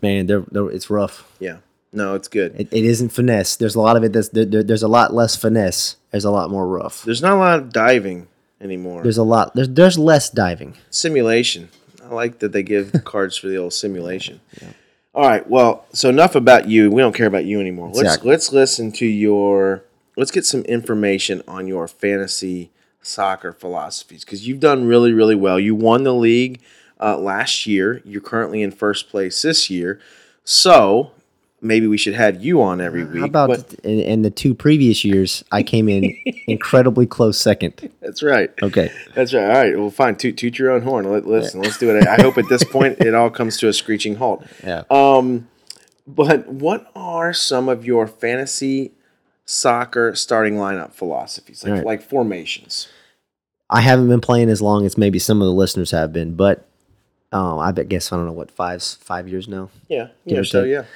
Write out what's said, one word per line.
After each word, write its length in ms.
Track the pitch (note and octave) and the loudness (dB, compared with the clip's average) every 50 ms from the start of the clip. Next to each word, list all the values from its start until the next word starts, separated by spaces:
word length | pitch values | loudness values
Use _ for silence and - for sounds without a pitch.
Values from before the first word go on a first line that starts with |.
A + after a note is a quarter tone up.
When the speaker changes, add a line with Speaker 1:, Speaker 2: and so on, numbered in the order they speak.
Speaker 1:
Man, 240 | - G2+ G2 G2 F#2 | -2 -2 0 0 0
they're, 180 | F2+ G#2 G2+ F2 - | 0 0 -2 -2 -4
they're, 180 | - G2+ G#2 F2 | -6 -6 -6 -4
it's 200 | - F#2+ - - | -6 -10 -8 -4
rough. 400 | G#2 G#2 G2+ F#2 - - - _ _ - | -4 -4 -4 -4 -8 -14 -20 _ _ -14
Speaker 2:
Yeah. 200 | F#2+ F2+ E2 F2+ _ _ _ _ _ _ | -14 -14 -14 -16 _ _ _ _ _ _
No, 220 | - G#2+ G2+ F#2+ G2 | -10 -8 -6 -6 -6
it's 140 | F#2 - - | -8 -8 -6
good. 260 | - G#2 F#2 E2 - - | -4 -4 -4 -4 -4 -10
Speaker 1:
It, 100 | G2+ - | -8 -4
it 120 | - A2+ A2 | -2 0 2
isn't 260 | A#2 A#2+ A2 B2 A#2 | 2 2 2 0 -4
finesse. 460 | - - B2 B2 A#2 G2+ F#2+ - - | -2 0 2 2 2 2 0 -2 -2
There's 180 | - A#2 G#2+ G#2 | -2 -2 -2 0
a 60 | A2+ | 2
lot 160 | G#2+ A2 A#2 | 4 4 4
of 80 | A2+ A2+ | 4 2
it 80 | A2 | 0
that's, 160 | G2+ A2+ G#2 - | 0 0 -2 -2
there, 140 | - A2 A2+ | 0 -2 0
there, 180 | G2 G#2+ G#2+ | 0 0 0
there's 200 | G#2+ G2+ A2+ G#2 | 0 0 0 0
a 60 | A2 G#2+ | 2 4
lot 260 | A#2 A#2+ A2+ - - | 4 4 4 4 2
less 200 | A#2+ A#2 A2 - | 0 0 0 0
finesse. 600 | - - A2 A2 A2+ G2+ F2+ - - - - - _ _ - | -2 -2 0 0 2 0 0 -2 -4 -6 -8 -8 _ _ -8
There's 140 | - G#2 G2 | -6 -4 -2
a 40 | G2+ | 0
lot 200 | G#2 G2+ E2+ E2+ | -2 -2 -2 -2
more 160 | G2 G2 F#2 | -4 -4 -2
rough. 380 | F2+ F#2+ E2+ - - - - - | -4 -4 -6 -6 -10 -12 -10 -8
Speaker 2:
There's 180 | A2+ A#2 A#2 | -6 -4 -2
not 100 | D#3 F#3+ G3+ | 0 2 2
a 20 | |
lot 220 | G3 F#3+ F3+ E3+ D#3 | 4 4 4 2 2
of 140 | C3+ B2 | 0 -2
diving 560 | A2+ A#2 A2 B2 C3 A#2 G2 F#2+ F2+ F2 F2 _ _ _ _ _ _ - | -2 2 4 4 4 4 2 -4 -10 -10 -14 _ _ _ _ _ _ -16
anymore. 420 | G2+ G2 F#2 F2+ F#2 F2+ F2 F2 | -12 -10 -10 -10 -10 -10 -8 -4
Speaker 1:
There's 160 | G2 A#2+ G#2+ A2+ | -2 0 0 2
a 40 | |
lot. 320 | A2+ A2 A#2 A2+ F#2+ - - | 2 2 4 2 2 0 0
There's, 140 | B2 C3+ B2+ | -2 -2 0
there's 300 | B2+ D3+ F3+ F#3 F3 D#3+ | 4 6 6 6 6 4
less 300 | D3+ D#3+ D#3 C#3+ - - | 4 4 4 4 2 0
diving. 460 | - A#2+ G2 F2+ F2 - - C#2 - _ _ - | -2 -2 -2 -2 -2 -6 -12 -18 -20 _ _ -10
Speaker 2:
Simulation. 800 | - - - E3 D#3 C3+ A#2 A2+ A2+ A#2 B2 - - F2 E2+ E2+ _ _ _ _ _ _ | -8 -4 -4 0 0 2 2 2 2 2 0 -2 -6 -8 -12 -20 _ _ _ _ _ _
I 60 | - B2 | -16 -12
like 260 | A#2+ A#2 A#2+ A#2 A#2 - | -8 -6 -6 -6 -6 -6
that 120 | G#2+ G#2 | -8 -4
they 100 | F2+ G2+ | -4 -4
give 300 | F#2+ G2 G#2 G2+ G2 G2 | -4 -2 -2 -2 -2 0
Speaker 1:
<laughs> 120 | - D3+ - | -2 -4 -2
Speaker 2:
cards 320 | - - G#2 G2 F#2 - | -2 -6 -4 -4 -4 -6
for 120 | - - F#2+ | -10 -8 -6
the 80 | F#2+ | -6
old 160 | F#2 F2+ F2 | -6 -6 -6
simulation. 680 | - - - G2+ F#2+ F2+ E2+ F2 F#2 F#2+ - - - - _ _ - - | -8 -8 -8 -8 -8 -8 -8 -8 -10 -10 -10 -12 -16 -18 _ _ -20 -20
Speaker 1:
Yeah. 80 | - F2 - _ _ _ _ _ _ _ - | -20 -20 -20 _ _ _ _ _ _ _ -2
Speaker 2:
All 120 | - C#3+ | 2 4
right. 220 | C3 A2 G2 - - | 4 4 2 0 0
Well, 380 | A#2 B2+ B2 A#2 - - - _ - | 4 4 4 4 2 -2 -8 _ -6
so 160 | - - C3 | 0 2 4
enough 240 | B2+ C#3+ E3+ F3 - | 6 6 6 6 4
about 340 | C#3 A#2+ B2+ B2+ A2 - G#2 | 4 6 8 6 6 6 4
you. 220 | A2 A2 G#2+ G#2 | 4 6 6 6
We 100 | G#2 B2+ | 6 4
don't 140 | C3 A2+ G2+ | 2 2 2
care 120 | - A2+ | 2 0
about 200 | G#2 G2 F#2 D2+ | 0 0 0 -2
you 140 | F#2+ G#2 G#2 | -2 -4 -4
anymore. 280 | G2 F#2 F2+ F2 E2+ E2+ | -4 -6 -8 -10 -10 -4
Speaker 1:
Exactly. 420 | F#2+ A2 G#2+ F#2 D#2 D#2 D#2 B2 | -2 0 2 2 2 2 2 2
Speaker 2:
Let's, 220 | D3+ D#3+ - - | 2 2 2 2
let's 0 | |
listen 400 | C3+ C#3 C3+ C3+ - - A#2 A2 | 2 4 4 2 0 -4 -6 -6
to 140 | G#2 - B2 | -4 -2 -2
your, 760 | A2+ G#2+ G#2 G#2 G#2 G#2 G2+ G2+ G2+ G2+ G2 F#2+ G2 F#2+ F#2+ _ _ _ _ _ _ - - | -2 0 0 2 2 2 2 0 0 0 0 0 0 -2 -4 _ _ _ _ _ _ -6 -6
let's 120 | C3+ - | -4 -2
get 140 | - F#3 - | -2 -4 -2
some 160 | - - B2+ | -2 -4 -4
information 800 | - - A#2+ A#2 A2 - A2+ G#2+ G#2 G2+ G2 F#2+ - - F#2+ F2+ - - | -4 -4 -4 -4 -4 -4 -2 -2 0 0 0 -2 -2 -4 -6 -8 -8 -14
on 180 | F2+ F#2 F#2 | -14 -12 -10
your 220 | F#2 F#2+ F2 E2 E2+ | -8 -8 -8 -8 -10
fantasy 840 | - - - G2+ G2+ G2 G2 F2+ - - G2 F#2 F2+ F2+ E2+ E2+ _ _ _ _ _ _ | -10 -6 -4 -2 -2 -2 -4 -6 -8 -8 -8 -8 -8 -8 -10 -14 _ _ _ _ _ _
soccer 520 | - - - - G2 F#2+ F#2+ - - F2 | -16 -12 -6 -4 -4 -4 -4 -6 -10 -14
philosophies, 720 | E2+ _ - F2+ F2 D#2+ C#2+ - - - - _ D#2+ D2 - | -14 _ -12 -10 -10 -8 -10 -10 -12 -14 -16 _ -20 -20 -18
'cause 180 | - G2+ G2 | -16 -16 -14
you've 160 | G#2 A#2+ C3+ C3+ | -10 -10 -6 0
done 240 | D3 D3+ C#3+ C3 B2 | 2 2 2 2 2
really, 280 | A#2 A#2+ A#2+ A#2+ A#2+ | 4 4 4 4 4
really 240 | A2+ A2 A2 A2 A2 | 4 4 4 4 4
well. 240 | G2+ F#2+ F#2+ F#2 F#2 | 2 2 0 0 0
You 140 | G2+ G#2+ A2 | 0 0 0
won 260 | G#2+ A2 A2+ A#2 B2+ | 2 2 2 2 2
the 100 | C3+ C3 B2 | 2 0 0
league, 460 | B2 A#2 A2+ A#2 A#2+ B2+ B2+ B2+ B2 _ _ _ _ _ _ _ - | 2 2 2 2 2 0 -2 -6 -14 _ _ _ _ _ _ _ -6
uh, 160 | - G#2+ G2 | -4 -4 -2
last 480 | D2 F#2 G2 F#2+ G#2 B2+ C#3 - - - | -2 -4 -4 -4 -4 -4 -4 -4 -6 -4
year. 360 | A2 G#2 F#2+ F#2 G#2+ B2 B2 - | -2 -2 0 0 -2 -4 -6 -12
You're 160 | G2+ G2+ G2+ | -14 -14 -14
currently 420 | G2 - A#2 A2+ A2+ D2+ G2+ G#2+ | -10 -6 -4 -4 -4 -4 -4 -4
in 100 | G#2 G2 | -6 -6
first 360 | G2 - G#2+ G#2 G2+ - - _ | -6 -4 -2 -2 -2 -4 -8 _
place 320 | - G2+ F#2+ F#2 - - | -6 -4 -4 -4 -4 -4
this 280 | - - - - - - | -2 -2 0 -2 -2 -2
year. 300 | F#2+ F2 E2+ F2+ G2 - _ _ _ _ _ _ _ _ - | -4 -6 -4 -6 -8 -8 _ _ _ _ _ _ _ _ -6
So 680 | - - - - F#3 F3 C3+ G#2+ G2 G2+ A#2+ C#3+ - _ _ _ _ _ _ _ _ _ _ | 0 0 2 6 8 8 8 8 6 2 2 0 -2 _ _ _ _ _ _ _ _ _ _
maybe 260 | A2 A2+ A2 A2+ A2+ | -4 0 0 2 2
we 120 | G#2+ G#2+ G2+ | 2 0 0
should 160 | - G#2+ G2+ | -2 -4 0
have 280 | A#2+ A2+ G#2 F#2+ F2+ G#2 | 2 2 2 2 0 -2
you 160 | D#3 F3+ D3+ | 0 2 2
on 180 | A2+ F#2+ F2+ F2+ | 2 2 0 -2
every 240 | F2+ F2 D#2+ E2+ E2 | -4 -6 -6 -6 -8
Speaker 1:
How 60 | D2 | -6
Speaker 2:
week, 120 | E2 E2+ - | -6 -6 -4
Speaker 1:
about 220 | C#3+ D3+ D3+ C#3 B2+ | -2 0 2 2 2
Speaker 2:
but 260 | G2 - - - - - - | 2 -2 -4 -12 -16 -8 -4
Speaker 1:
in, 160 | G2+ A2 A2 | -2 -2 0
in 220 | - - A2 A2 | 0 0 0 0
the 80 | A2 G#2 | 0 0
two 240 | - - - C#3 A#2+ | -2 0 -2 -2 0
previous 500 | - - D3 D#3 D3+ C3+ A#2 G#2 - - | 2 2 2 4 4 4 4 2 2 0
years, 400 | G2+ G2 F#2+ F#2+ F#2 - - - - | 0 2 2 2 0 -4 -8 -6 -4
I 100 | G#2 G#2 | -2 -2
came 260 | G2 - - A2+ A2 G#2+ | -2 0 0 0 2 2
in 280 | G2+ G2 F#2+ F#2+ - - - C4 | 0 0 0 -2 -4 -6 -10 -10
Speaker 2:
<laughs> 140 | B3 - - - | -10 -8 -6 -6
Speaker 1:
incredibly 580 | A2 G#2+ - - - C3 B2 B2+ G#2+ B2 B2 | -6 -4 -2 4 4 4 6 4 4 2 0
close 320 | A#2+ - - A#2+ G#2+ G2 - | 0 2 0 0 0 2 0
second. 520 | - A2+ G#2 - - E2 - - - - _ _ | 2 0 0 0 -2 -8 -8 -10 -20 -20 _ _
Speaker 2:
That's 240 | - - - - D3 | -14 -12 -10 -4 -2
right. 260 | D3 C#3 A2 F2+ - - - | 0 2 2 0 -2 -4 -4
Speaker 1:
Okay. 300 | G2+ G2+ - - E2 - - - - - - | -4 -2 0 0 0 -2 -4 -12 -16 -8 -2
Speaker 2:
That's 180 | B2 G#2 A#2 | -2 -2 0
right. 120 | C3 A#2+ G2 | 0 0 2
All 40 | G2+ A#2 C3+ | 4 4 4
right. 160 | B2+ G2+ C2+ F#2 | 4 4 2 0
Well, 120 | G#2 G#2 | -4 -4
fine. 260 | - - C3+ A#2+ G2+ | -2 0 0 0 0
Toot, 200 | - - B2 - | -2 -4 -6 -6
toot 220 | - A#2+ A#2+ A#2+ - | -4 -6 -6 -4 -2
your 120 | C3 C3 | 0 0
own 100 | B2+ A#2+ | 0 0
horn. 260 | A2+ C3 C3+ A2+ G2 G2 | -2 -2 -4 -4 -2 -2
Let, 180 | G#2 G#2+ - | -2 -2 -2
listen, 340 | G2 A2 A2+ A2 A2+ - F#2+ | 0 0 0 -2 -2 -6 -6
Speaker 1:
Yeah. 60 | G2 | -6
Speaker 2:
let's 120 | G#2+ G#2+ - | -6 -4 -2
do 160 | B2+ A#2 G#2+ | 0 2 4
it. 80 | G#2 - - | 6 6 4
I 80 | G#2+ - | 4 2
hope 180 | - C3 B2+ B2 | 2 0 0 0
at 100 | G#2+ G2 | 0 0
this 160 | B2+ B2 C#3 | 0 0 0
Speaker 1:
<laughs> 80 | - | -2
Speaker 2:
point 260 | - C3+ C3+ C3+ - - | 0 0 0 0 2 0
it 140 | - A2+ A2+ | 0 2 2
all 160 | A#2 A#2+ A#2 | 2 2 0
comes 260 | A2+ - A#2+ A2+ G#2+ - | 0 -4 -6 -6 -4 -2
to 100 | - A2 | 0 0
a 40 | |
screeching 440 | G2+ - - - A2 G2+ - G#2+ G#2 | 0 -2 -4 -4 -6 -4 -4 -6 -6
halt. 280 | G#2+ B2+ A#2 G2 - - - - - - | -4 -4 -4 -4 -4 -8 -20 -20 -14 -10
Speaker 1:
Yeah. 180 | F#2 F2 D#2+ - - | -8 -8 -6 -2 2
Speaker 2:
Um, 560 | C3+ C#3 C#3 C#3 C3+ C3 B2+ B2+ B2 A#2 A#2+ _ _ _ _ - - _ _ _ _ _ _ C#3+ | 4 6 6 6 6 4 4 2 -2 -4 -6 _ _ _ _ -20 -20 _ _ _ _ _ _ -10
but 400 | C#3+ D3+ D3 D3 D#3 B2+ B2 - | -2 0 2 2 2 0 0 -6
what 420 | C3+ C3+ C#3+ E3 G#3 A#3+ - _ - | -10 -6 -4 -4 -4 -4 -8 _ -18
are 360 | G3 F#3 F3 E3+ E3 E3 E3+ | -14 -12 -8 -6 -4 -4 -4
some 360 | E3+ - - - C3+ B2+ B2+ C3+ | -4 -4 -4 -2 -2 -2 0 -2
of 160 | B2 A2+ A#2 | -4 -4 -2
your 220 | B2 A#2+ A#2 A2+ A2 | -2 0 0 0 -2
fantasy 840 | - - - A#2 A#2+ C3 C3+ C3+ - - C#3 C3+ C3+ C3+ C3+ - _ _ _ _ _ _ _ _ _ _ - | -6 -8 -6 -4 -4 -4 -6 -8 -8 -6 -4 -4 -4 -4 -6 -8 _ _ _ _ _ _ _ _ _ _ -14
soccer 680 | - - - - C3 A#2+ A#2+ B2 A#2+ - B2 A#2 A2+ F#2+ | -10 -6 -2 0 0 0 0 -2 -4 -2 0 0 0 -2
starting 380 | - - - A#2+ A2 A2 G#2+ G#2 | -4 -4 -2 0 0 0 0 -2
lineup 360 | G#2 G2+ G2 G2 F2+ D#2 - | -4 -4 -6 -6 -8 -10 -12
philosophies, 720 | _ - F#2+ E2+ D2 B1+ A#1 - - - _ _ - - | _ -12 -10 -8 -8 -8 -10 -12 -16 -20 _ _ -20 -12
like, 80 | - G2+ | -6 -4
Speaker 1:
All 60 | G#2 F#2 | -4 -4
right. 80 | - | -2
Speaker 2:
like 160 | A2 A2 G#2 | -4 -6 -8
formations? 840 | - - C3+ C3+ A#2+ G#2+ F#2+ F2 D#2 - - - _ - - - - - _ _ _ _ _ _ _ _ _ _ _ _ _ _ _ - | -8 -4 -2 -2 -2 -2 -4 -8 -10 -12 -12 -12 _ -14 -12 -12 -14 -14 _ _ _ _ _ _ _ _ _ _ _ _ _ _ _ 0
Speaker 1:
I 120 | G#2+ A#2 | 2 4
haven't 280 | A#2 C3 B2+ B2+ B2 A#2+ | 6 6 6 6 6 4
been 120 | B2 A#2+ | 4 2
playing 280 | - - B2 A#2+ A#2 A2+ | 2 2 2 4 4 4
as 140 | G#2+ F#2+ | 2 2
long 240 | G#2 G#2 G#2 G#2 G2+ | 2 0 2 2 0
as 100 | G2 - | 0 0
maybe 220 | A2 G#2 G2+ F#2 F#2 | 2 2 2 2 0
some 240 | - - A2 G#2 | 0 0 2 2
of 40 | G2 | 2
the 60 | F#2 | 2
listeners 380 | F2+ F#2+ F#2+ F2+ - G2 F2 - | 2 2 2 0 0 -4 -4 -2
have 220 | - E2 D#2+ D#2+ | -2 -2 -2 -2
been, 240 | D#2+ E2+ E2 E2 E2+ | -4 -6 -6 -6 -2
but, 280 | E2 F#2+ G2+ F2+ - _ _ _ _ _ _ _ _ _ _ _ _ _ - | 2 2 2 2 0 _ _ _ _ _ _ _ _ _ _ _ _ _ -8
um, 260 | - G2 F#2 F2 D#2+ D#2 | -6 -4 -4 -4 -4 -4
I 140 | D#2 F#2+ | -4 -4
bet, 160 | F2+ F2 C#2 - | -4 -4 -4 -4
guess, 240 | G2 F2 - - | -6 -6 -6 -6
I 40 | F#2 | -6
don't 100 | F2 E2+ | -6 -6
know, 60 | E2 | -8
what, 160 | E2 E2 - - | -10 -12 -16 -14
five, 280 | _ - F2+ F2 F2+ F2 | _ -8 -8 -8 -8 -10
five 480 | - - - _ _ - F2+ F2+ F2+ F#2 | -12 -12 -14 _ _ -12 -10 -10 -10 -10
years 200 | F#2 F#2 F#2+ G#2 | -10 -10 -10 -10
now? 220 | G2+ F#2+ F#2+ F#2+ _ _ _ - | -12 -14 -14 -16 _ _ _ -8
Speaker 2:
Yeah, 200 | D#3+ B2+ - - _ _ - | -8 -8 -8 -10 _ _ -8
Speaker 1:
Give 100 | F3 D#3 | -6 -4
Speaker 2:
yeah, 20 | C3+ | -4
Speaker 1:
or 60 | G2 | -4
Speaker 2:
so, 180 | - - B2+ | -2 -2 -2
Speaker 1:
take. 80 | A#2+ C3 | 0 0
Speaker 2:
yeah. 140 | C#3 C#3+ A#2 - - | -4 -4 -6 -12 -20